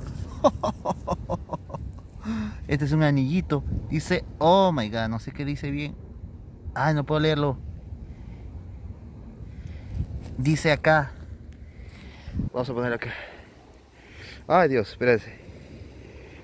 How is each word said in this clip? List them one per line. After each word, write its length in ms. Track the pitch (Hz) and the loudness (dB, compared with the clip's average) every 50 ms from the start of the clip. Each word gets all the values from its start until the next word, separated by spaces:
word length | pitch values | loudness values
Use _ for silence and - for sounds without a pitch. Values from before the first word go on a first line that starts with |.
| - - - - - - - - - | -8 -8 -8 -8 -8 -8 -6 2 4
<laughs> 640 | 285 - - - - - - - - - - - - 175 - - - 170 - - - - - - - - - - - - - - - - - - 220 226 220 214 214 - - - - | 4 4 4 0 -4 -4 -2 -4 -4 -4 -4 -4 -4 -4 -4 -2 -4 -6 -6 -6 -8 -10 -10 -10 -10 -10 -8 -8 -10 -10 -12 -14 -16 -16 -10 -6 -6 -4 -4 -4 -6 -6 -8 -4 -2
Este 160 | 143 143 151 | 0 0 2
es 80 | 139 147 | 4 4
un 100 | 156 156 | 6 6
anillito. 600 | 147 143 139 131 131 156 185 175 - 151 143 127 - - - - - | 6 6 4 4 4 2 2 2 2 0 0 0 0 -2 -2 -2 -2
Dice, 360 | - 160 - - 180 175 - - - - | -2 -2 0 2 0 0 0 -4 -2 4
oh 340 | 147 160 180 196 196 185 170 | 6 8 8 10 8 8 6
my 160 | 139 113 107 | 4 2 0
God, 180 | 104 113 113 113 | 0 0 0 0
no 100 | 113 113 | 0 -2
sé 100 | - - - | -4 -6 -6
qué 120 | - 147 | -4 -4
dice 260 | 139 143 139 - 143 | -4 -4 -4 -4 -4
bien. 240 | 139 143 147 143 - - - - - - - - - - - - - - - - - | -2 -2 -4 -4 -6 -10 -12 -14 -14 -14 -14 -14 -14 -14 -16 -16 -16 -12 -12 -8 -2
Ay, 200 | 120 131 151 156 | 2 4 4 4
no 100 | 147 139 | 4 2
puedo 160 | 127 151 156 | 2 2 4
leerlo. 380 | 151 156 156 147 147 143 131 - - - - - - - - - - - - - - - - - - - - - - - - - - - - - - - - - - - - - - - - - - - - - - - - - - - - - - - - | 4 4 4 4 4 2 0 -2 -4 -8 -10 -10 -10 -12 -12 -12 -12 -12 -12 -14 -12 -14 -14 -12 -12 -12 -12 -12 -12 -12 -12 -12 -12 -12 -12 -12 -14 -16 -16 -14 -14 -16 -14 -14 -14 -12 -12 -12 -12 -12 -12 -12 -10 -8 -4 -4 -4 -4 -4 -8 -8 -8 -6
Dice 360 | - 123 139 160 143 - 165 147 | 0 4 4 4 6 6 6 4
acá. 400 | 135 - 156 156 156 139 131 - - - - - - - - - - - - - - - - - - - - - - - - - - - - - | 6 6 6 6 6 6 2 -4 -10 -12 -14 -14 -14 -14 -16 -16 -16 -16 -16 -16 -16 -16 -16 -16 -16 -16 -16 -16 -14 -14 -6 -4 -4 -4 -2 -2
Vamos 160 | 123 127 123 | -2 -2 0
a 60 | 127 | 0
poner 180 | 117 123 123 117 | 0 0 0 0
acá. 180 | 117 - - 104 - - - - - - - - - - - - - - - - - - - - - - - - - - - | -2 -2 -6 -8 -8 -10 -12 -14 -18 -20 -20 -20 -20 -20 -20 -20 -20 -20 -20 -20 -20 -20 -20 -18 -18 -16 -16 -16 -16 0 4
Ay, 200 | 151 180 180 151 | 6 8 8 8
Dios, 220 | 135 123 104 - | 6 4 2 2
espérense. 420 | - - 123 123 120 107 - - - - - - - - - - - - - - - - - - - - - - - - | -2 2 4 6 6 4 2 -2 -12 -16 -16 -16 -16 -16 -16 -16 -16 -16 -16 -16 -16 -18 -18 -18 -18 -18 -18 -18 -18 -18